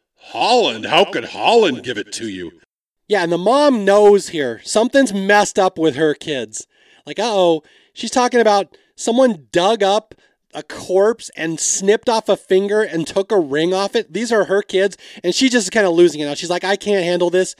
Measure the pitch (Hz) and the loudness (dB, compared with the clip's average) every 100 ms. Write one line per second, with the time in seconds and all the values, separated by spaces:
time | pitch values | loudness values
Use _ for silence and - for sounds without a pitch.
0 | _ _ - - 180 247 170 113 107 156 | _ _ -12 -4 2 2 2 -2 0 0
1 | 196 185 110 95 123 233 202 123 127 117 | 0 -4 -8 -4 2 2 2 -2 -8 -10
2 | - - 113 95 85 82 _ _ _ _ | -10 -10 -10 -10 -12 -16 _ _ _ _
3 | - 202 170 170 185 269 294 247 196 202 | -4 -2 -2 -2 0 2 2 2 2 4
4 | 208 202 - 170 131 113 - 214 247 277 | 6 6 2 -6 -6 -6 -4 -2 0 2
5 | 262 196 190 208 202 - 185 - 160 131 | 0 0 2 2 2 0 0 0 -2 0
6 | 160 143 - 139 110 110 - _ _ _ | -2 -2 -6 -8 -8 -14 -18 _ _ _
7 | - 156 233 208 175 160 - _ _ - | -14 -6 -2 2 2 0 -4 _ _ -14
8 | 233 - 247 247 220 202 180 _ _ - | -6 0 2 2 4 2 0 _ _ -10
9 | - 240 262 185 131 175 185 226 196 208 | -2 2 2 0 -4 0 0 2 0 0
10 | - _ _ _ _ - - - - 190 | -4 _ _ _ _ -18 -16 -14 -2 2
11 | 208 233 - - 160 160 - - 196 214 | 2 0 -8 -8 -8 -4 -4 -2 0 0
12 | - 220 - 190 - 190 202 214 214 165 | 0 -2 0 -2 0 0 0 -2 -2 -4
13 | 156 196 190 214 151 143 170 185 196 233 | -4 -4 -2 0 0 -2 -2 -2 -2 -4
14 | 208 170 233 226 156 190 202 190 196 - | -4 -6 -2 -2 0 -2 -2 -2 -2 -4
15 | - - 180 175 262 240 185 226 196 170 | -20 -10 -4 0 0 0 0 0 2 4
16 | 175 147 147 147 175 175 185 202 202 202 | 4 2 -6 -6 -6 -4 -2 -4 -2 -2
17 | 175 180 175 180 185 | 0 0 0 0 -2